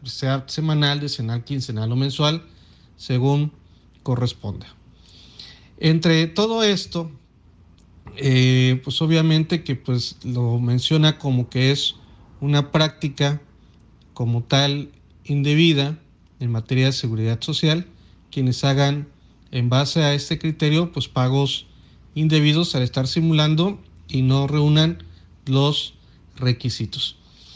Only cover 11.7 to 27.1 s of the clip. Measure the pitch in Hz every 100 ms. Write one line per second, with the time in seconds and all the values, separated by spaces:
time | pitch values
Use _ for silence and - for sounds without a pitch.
11.7 | 139 - - - - - - 143 147 143
12.7 | 156 156 - 151 - 143 147 - - -
13.7 | - - _ _ - 117 117 117 139 143
14.7 | 143 139 - _ - - 143 143 151 165
15.7 | 143 139 156 - _ _ _ 123 113 110
16.7 | 131 135 131 123 110 113 113 - 147 160
17.7 | 160 180 - - - _ - 127 123 139
18.7 | 135 139 147 143 - - _ - 123 120
19.7 | 127 139 165 147 143 139 160 160 156 151
20.7 | 156 170 147 - 131 127 135 135 - -
21.7 | - - - - 151 156 156 151 151 175
22.7 | - 123 - 131 175 165 156 151 156 185
23.7 | 202 - - - 131 131 135 139 147 151
24.7 | 151 160 165 - - - - - 135 143
25.7 | 147 - - - - - - 123 120 123
26.7 | - 110 - -